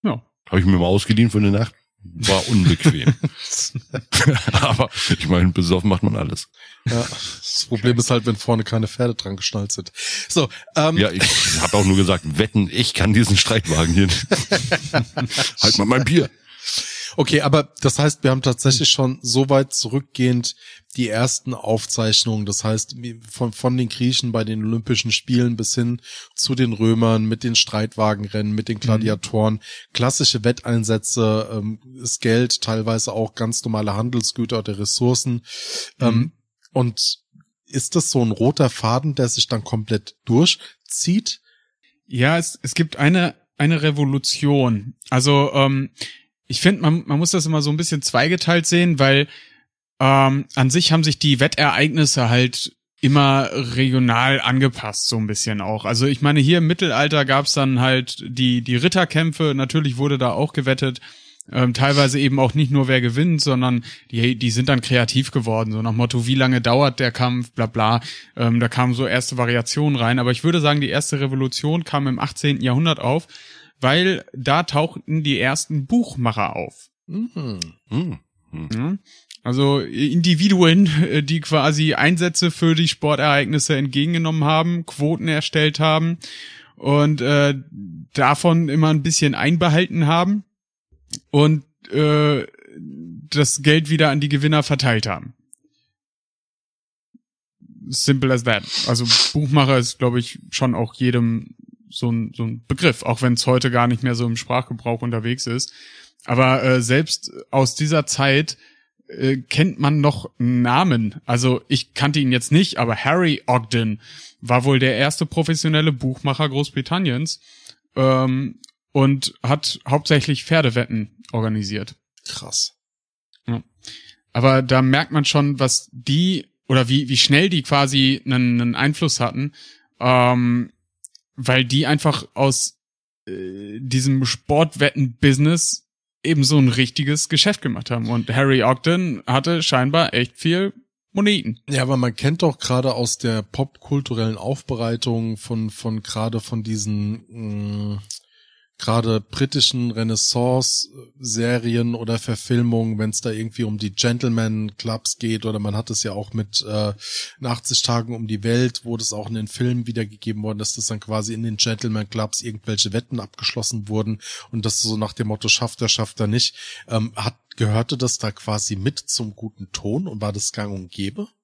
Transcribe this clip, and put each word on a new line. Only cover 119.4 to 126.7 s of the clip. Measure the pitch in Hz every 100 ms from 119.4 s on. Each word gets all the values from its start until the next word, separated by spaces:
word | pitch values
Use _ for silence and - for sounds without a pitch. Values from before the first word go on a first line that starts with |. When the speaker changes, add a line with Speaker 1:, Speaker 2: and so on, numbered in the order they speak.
Speaker 1:
hat | 123 147 - - -
hauptsächlich | 143 - 151 143 139
Pferdewetten | - 160 139 120 117 113 104 _ -
organisiert. | 113 110 107 98 104 - - _ _
Speaker 3:
Krass. | - - 82 - - _ _ _ _ _ _ _ -
Speaker 1:
Ja. | 113 - _ - - - _ _
Aber | 117 131 131
da | 127 131
merkt | 131 139 160
man | 151
schon, | 139 151 143 135
was | 131 - -
die | 123 123 143 180 180 - _
oder | -